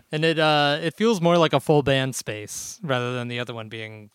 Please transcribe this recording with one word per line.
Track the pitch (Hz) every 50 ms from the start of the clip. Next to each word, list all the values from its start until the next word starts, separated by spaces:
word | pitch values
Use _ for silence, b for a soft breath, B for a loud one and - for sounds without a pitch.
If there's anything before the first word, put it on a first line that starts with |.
| - _
and | - 156 156
it, | 165 165 151
uh, | 156 156 151 147 147 143 143 151 165
it | 165 -
feels | - 208 226 233 185
more | 160 170 170 175
like | 165 151 -
a | 139
full | - - 156 147 139
band | 139 135 135 131 131 120
space | - - - 110 107 104 101 - - - - - - 208
rather | 156 135 123 123 123 123
than | 123 120 120
the | 120 120
other | 120 117 123
one | 117 110 110
being | 110 113 110 110 110 107 107 101 _